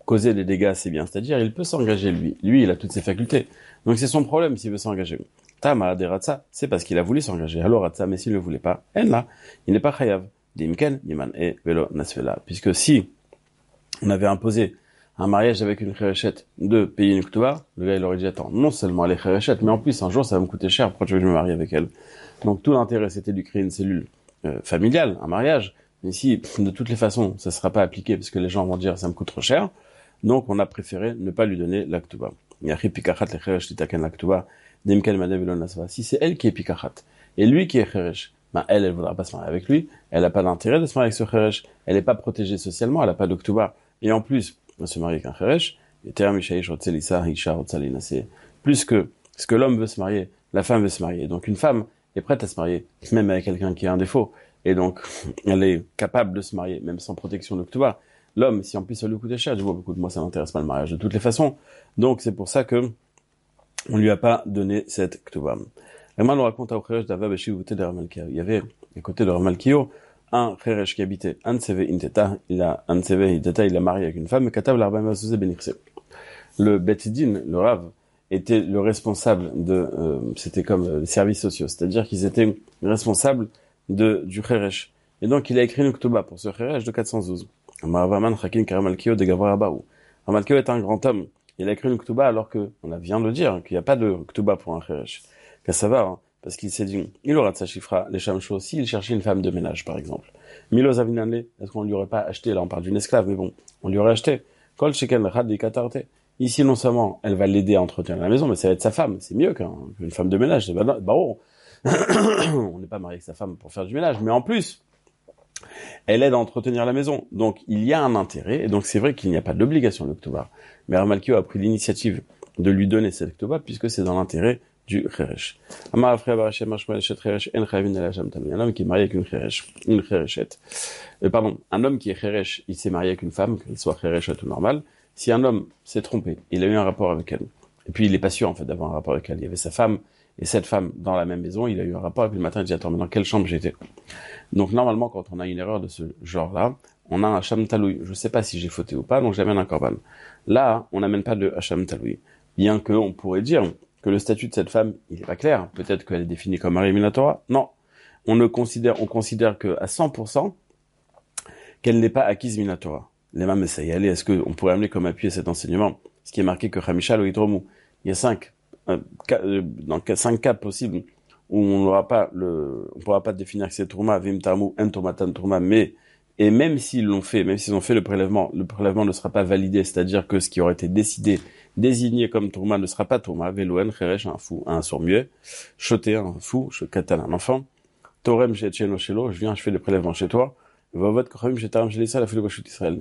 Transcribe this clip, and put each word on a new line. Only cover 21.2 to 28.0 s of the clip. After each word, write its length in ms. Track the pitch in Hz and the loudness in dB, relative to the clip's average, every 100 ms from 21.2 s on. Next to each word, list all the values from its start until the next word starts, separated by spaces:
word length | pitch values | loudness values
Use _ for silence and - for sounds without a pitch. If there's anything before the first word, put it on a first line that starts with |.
que 40 | |
je 40 | 92 | 4
me 60 | |
marie 180 | 82 87 | 4 2
avec 200 | 82 80 | 0 0
elle ? 160 | 78 80 - - - - - | 0 -2 -6 -20 -20 -20 -4
Donc 180 | 107 98 | -2 0
tout 100 | - | 2
l'intérêt 380 | 135 113 117 104 | 2 2 0 -2
c'était 220 | 95 98 | -4 -4
de 100 | 98 | -4
créer 200 | 92 104 | -4 -2
une 80 | 95 | -2
cellule, 360 | 92 98 90 - _ _ _ | -2 -2 -2 -6 _ _ _
euh, 160 | 78 65 | -6 -6
familiale, 560 | - 85 107 156 143 90 | -2 2 4 4 2 -2
un 40 | 78 | -4
mariage, 480 | 92 135 151 98 - _ _ | 0 2 2 -2 -12 _ _
mais 100 | 92 | -8
si 280 | 92 135 110 - - | 0 2 2 -2 -2
de 120 | 98 | -2
toutes 180 | 92 117 | -2 -4
les 80 | 117 | 0
façons 380 | 110 120 101 98 | 0 2 0 -2
ça 120 | 92 | -8
ne 20 | |
sera 180 | - 95 | -4 0
pas 120 | 107 | 2
appliqué 340 | 90 - | 0 -2